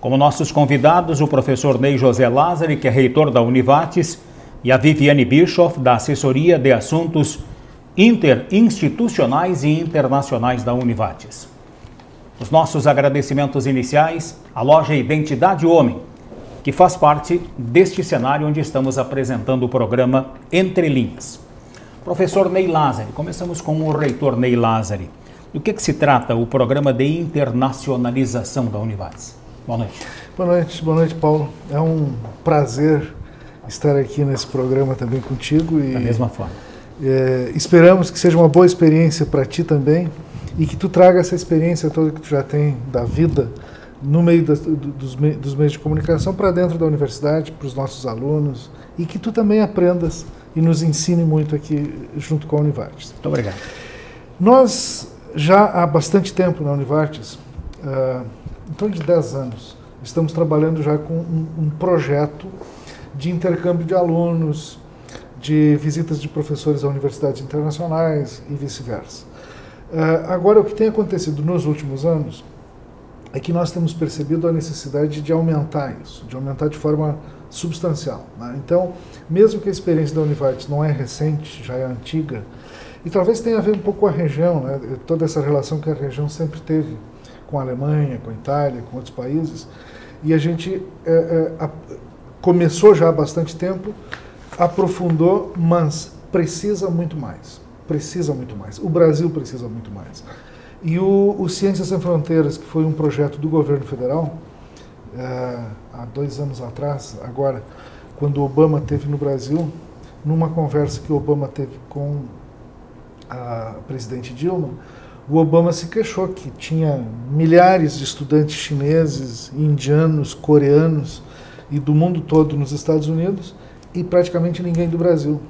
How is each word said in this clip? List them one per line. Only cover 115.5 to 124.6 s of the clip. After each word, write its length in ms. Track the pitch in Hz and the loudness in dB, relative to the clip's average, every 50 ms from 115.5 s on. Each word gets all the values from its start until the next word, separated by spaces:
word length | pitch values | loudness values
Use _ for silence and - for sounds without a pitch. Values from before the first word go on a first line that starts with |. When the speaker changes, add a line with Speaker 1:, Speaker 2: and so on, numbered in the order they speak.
| 156 170 165 170 165 | 4 4 4 4 0
Speaker 2:
se 140 | 170 - | -2 -6
queixou 400 | - - 220 220 - - 185 190 | -6 -4 -4 -4 -2 -2 -4 -4
que 240 | 185 185 - - 143 | -4 -6 -10 -12 -14
tinha 560 | - - - - 160 160 160 151 143 131 120 110 110 117 120 127 | -14 -14 -8 -4 -2 0 0 0 -2 -2 -4 -8 -10 -12 -8 -4
milhares 640 | 143 151 165 160 165 175 180 185 190 185 160 147 127 | 0 2 4 6 8 8 8 8 6 4 2 0 -2
de 60 | 131 135 | -4 -6
estudantes 540 | 127 - - 147 131 151 151 151 151 151 | -6 -6 -8 -4 2 2 2 2 2 -2
chineses, 960 | - - - 147 139 139 143 156 165 165 151 135 135 135 127 117 113 - - 131 | -8 -6 -4 -4 -2 0 2 2 2 2 0 -2 -4 -6 -8 -10 -12 -14 -12 -6
indianos, 800 | 139 151 151 147 143 - 135 147 151 160 165 156 151 143 151 - | -2 0 2 2 0 2 2 2 4 4 4 2 0 -2 -4 -6
coreanos 880 | - - - 151 147 143 139 143 147 160 165 156 151 131 - - - - - - - - - - - - - | -10 0 4 4 6 6 6 6 6 6 4 0 0 -4 -6 -10 -14 -18 -20 -20 -20 -20 -20 -20 -20 -14 -6
e 80 | 143 143 | -6 -4
do 160 | 131 139 151 | -2 2 2
mundo 260 | 151 165 180 180 165 | 4 4 2 0 -4
todo 360 | 147 - 151 156 151 147 143 | -4 0 2 2 2 2 0
nos 160 | 143 143 131 147 | -4 -4 -4 -6
Estados 340 | 147 - - 160 156 147 | -8 -2 0 0 0 0
Unidos 480 | 151 160 160 170 190 202 190 - - - - - - - - - - - | 0 -2 -2 -2 -2 -4 -6 -8 -16 -20 -20 -20 -20 -20 -20 -20 -10 -8
e 80 | 175 175 | -8 -6
praticamente 580 | 180 175 180 175 175 - 170 165 175 165 165 | 0 2 2 2 2 0 -2 -2 -2 -2 -4